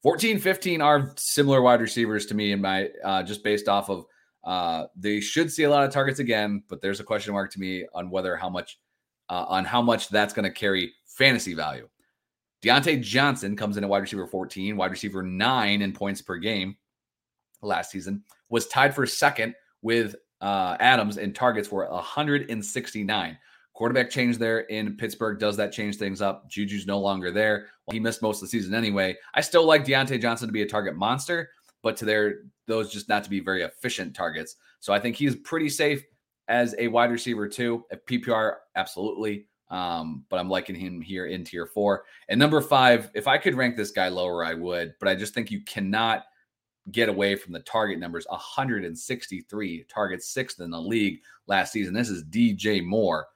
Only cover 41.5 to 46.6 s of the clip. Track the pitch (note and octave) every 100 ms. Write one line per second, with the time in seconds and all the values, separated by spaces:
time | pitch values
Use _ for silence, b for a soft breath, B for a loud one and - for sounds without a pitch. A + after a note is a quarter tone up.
41.5 | F2 E2 - G2+ G2 B B B G#2+ D3+
42.5 | D3+ - C#3 B2+ A#2+ G#2+ G#2+ A#2+ D3 G3
43.5 | C3 B2+ A#2+ G2+ - F#2 F2+ F2+ F2 E2
44.5 | E2+ F2+ F2 E2+ - G2 F#2+ G#2 - G#2+
45.5 | G#2 - - G2 G#2+ A2+ A2 - _ _
46.5 | _